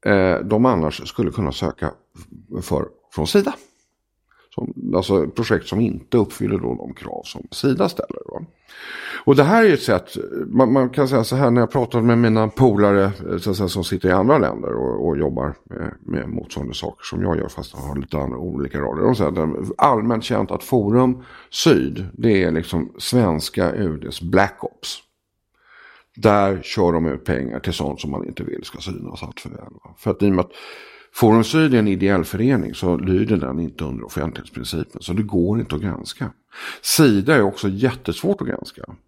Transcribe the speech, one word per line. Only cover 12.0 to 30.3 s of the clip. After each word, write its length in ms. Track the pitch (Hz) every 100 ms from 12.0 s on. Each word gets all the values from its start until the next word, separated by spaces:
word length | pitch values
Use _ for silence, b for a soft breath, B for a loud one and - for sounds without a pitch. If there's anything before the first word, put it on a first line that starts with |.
med 160 | 117 117
mina 300 | 117 110 110
polare, 560 | - 131 101 104 101
eh, 340 | 98 98 85 90
så 120 | 104
att 60 | 95
säga, 120 | 95
som 140 | 98
sitter 260 | 87 92 92
i 20 |
andra 260 | 92 104 147
länder 360 | 80 53 60
och, 340 | 58 65 53 73
och 100 | 71
jobbar 360 | 78 60 69 76 _
med, 240 | - 78 - 80
med 240 | 82 -
motsvarande 440 | 82 - - 69
saker 300 | - - -
som 180 | - 87
jag 160 | 92 80
gör, 100 | -
fast 280 | - 69 73
har 200 | 69 69
lite 220 | 67 76
andra, 200 | 69 62
olika 420 | 87 - 67 -
roller. 240 | 65 71
De 120 | 98 120
säger 140 | 82
att 60 | -
det 60 |
är 160 | 78 - 98 -
allmänt 460 | 147 120 113 113
känt 280 | - 107 104
att 120 | 87
Forum 600 | - 127 101 120 127 127 B B B
Syd, 560 | - 165 104 65 73 92
det 300 | - 117 98
är 80 | 87
liksom 420 | 80 85 87 - -
svenska 720 | - 123 104 80 - - 87
U 260 | - 95 78
D:s 240 | - 71
Black 360 | 85 92 98 -
Ops. 340 | - _ - - _ _ _ _ _ b b b b b b -
Där 380 | 110 101 98 95
kör 280 | - - 87
de 140 | 85 80
ut 200 | 69 -
pengar 340 | 67 65 58
till 140 | -
sånt 280 | 85 71 71
som 100 | 73
man 140 | 67 -
inte 180 | -
vill 200 | - -
ska 160 | - -
synas 440 | 98 - - -
allt 160 | - -
för 100 | -
väl, 100 | -
va? 360 | - - - -
För 140 | 113
att 120 | -
i 20 |
och 60 | 101